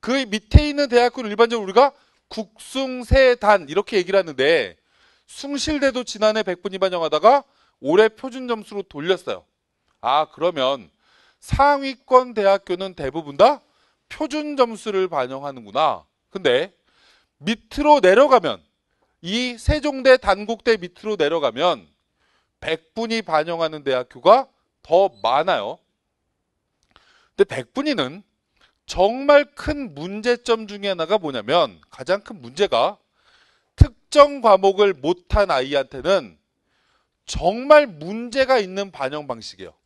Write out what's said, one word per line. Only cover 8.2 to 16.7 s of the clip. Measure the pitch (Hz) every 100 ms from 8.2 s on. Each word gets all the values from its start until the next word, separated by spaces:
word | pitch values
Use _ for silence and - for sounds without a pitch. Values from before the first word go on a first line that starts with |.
| 262 247 254
점수로 | 226 202 208
돌렸어요. | 190 147 160 185 - 95 _ _ _ _ _ _
아, | 117 143 156
그러면 | - 165 160 131 139 90 _ _ _ _ _
상위권 | - - 285 285 269 254 _ 254 254
대학교는 | 220 196 196 - 175 190
대부분 | 180 135 151 147 143
다 | 220 285 _ _ _ _ _
표준 | - 302 302 302 285
점수를 | 240 214 220 190 185
반영하는구나. | 156 127 135 143 135 104 113 156 98 _ _ _
근데 | 196 156 123 185